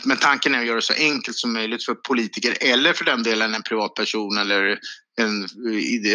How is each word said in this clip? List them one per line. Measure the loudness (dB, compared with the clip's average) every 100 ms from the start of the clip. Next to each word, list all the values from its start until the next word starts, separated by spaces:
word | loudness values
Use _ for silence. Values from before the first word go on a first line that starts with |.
men | 2 2
tanken | 4 4 2 0
är |
att | 0
göra | 0
det |
så | 0
enkelt | 2 2 0 -4 -4
som | -2
möjligt | -2 -2 -4 -4
för | -6
politiker | -2 -2 -2 -2 -2 0
eller | 2 4 4
för | 2 0
den | 0
delen | 2 2 0
en | -2
privatperson | -2 -2 -2 -2 -4 -2 -2 -2
eller | 0 2 2 -2 -6 -16 _ -2
en, | -2 -2 -6 -6 -4 -2 0 0 2